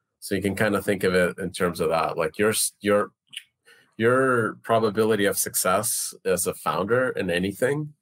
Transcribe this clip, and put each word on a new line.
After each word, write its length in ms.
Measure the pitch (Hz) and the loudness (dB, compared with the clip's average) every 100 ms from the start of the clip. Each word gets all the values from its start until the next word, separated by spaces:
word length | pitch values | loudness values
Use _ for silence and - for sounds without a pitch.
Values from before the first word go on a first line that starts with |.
| _ _ | _ _
So 140 | - | -6
you 60 | 98 | -2
can 160 | 98 92 | 0 0
kinda 240 | 110 98 | 0 0
think 240 | 101 95 | 0 0
of 100 | 98 | 2
it 220 | 92 87 90 | 2 2 -2
in 140 | 90 | -8
terms 300 | - 92 85 | -2 -2 0
of 100 | 80 | 0
that. 260 | 80 78 78 | 0 0 -2
Like, 220 | 80 - | -4 0
your 120 | 107 | 0
s-, 220 | 104 - - | 0 -4 -2
your, 300 | 101 104 110 _ _ - - _ _ - _ - | 2 2 0 _ _ -20 -20 _ _ -20 _ 0
your 560 | 113 127 131 123 107 - | 2 4 4 2 0 -4
probability 640 | - 113 110 101 110 107 98 | 0 2 2 2 2 2 2
of 100 | 90 | 0
success 800 | - - 92 95 110 - - - | -4 -2 0 2 0 -4 -6 -6
as 220 | 95 90 92 | -2 -2 -2
a 80 | |
founder 560 | - - 78 101 123 127 | -4 -4 -2 0 0 0
in 200 | - 95 | -2 -2
anything, 600 | 87 98 98 127 147 151 - | 0 -2 -2 -2 -2 -6 -14